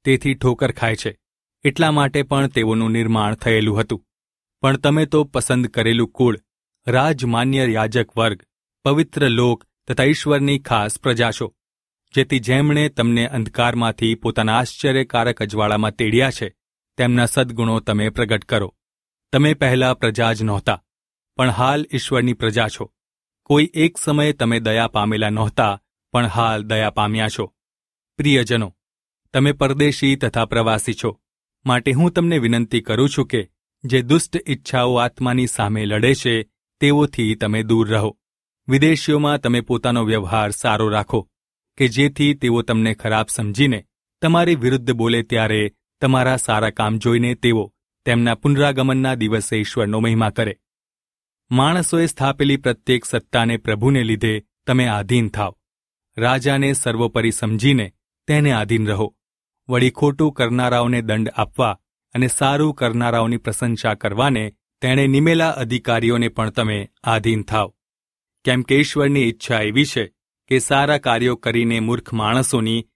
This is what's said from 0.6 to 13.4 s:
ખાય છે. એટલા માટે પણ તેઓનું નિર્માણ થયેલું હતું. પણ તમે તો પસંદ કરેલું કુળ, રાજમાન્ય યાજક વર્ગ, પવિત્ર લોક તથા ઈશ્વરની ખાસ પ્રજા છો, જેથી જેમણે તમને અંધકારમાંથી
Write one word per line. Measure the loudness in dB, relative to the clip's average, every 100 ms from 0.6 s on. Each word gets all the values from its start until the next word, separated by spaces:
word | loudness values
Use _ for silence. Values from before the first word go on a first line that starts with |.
| -2
ખાય | -2 -4 -4
છે. | -6 -10 _ _ _ _
એટલા | -4 0 2
માટે | 2 0 0
પણ | -2 0 0
તેઓનું | 0 0 0 0
નિર્માણ | 0 0 0 0 -2
થયેલું | 0 2 2 0
હતું. | -2 -6 _ _ _ _ _ _
પણ | 0 2
તમે | 2 2 2
તો | 2
પસંદ | 0 -2 0 0 0
કરેલું | 0 0 2 0
કુળ, | 2 2 0 _ _ _ _ -2
રાજમાન્ય | 2 2 0 -2 0 0 0 0
યાજક | 0 0 0 -2 0
વર્ગ, | -2 -2 _ _ _ _
પવિત્ર | -2 0 0 0 0
લોક | 2 2 0 _ _ -8
તથા | 0
ઈશ્વરની | 0 0 0 0 0 -2
ખાસ | 0 -2 -2 -4
પ્રજા | -2 0 0
છો, | -2 -8 _ _ _ _ _ _ -2
જેથી | 0 0
જેમણે | 0 2 2 2 0
તમને | 0 0 0 -2
અંધકારમાંથી | -4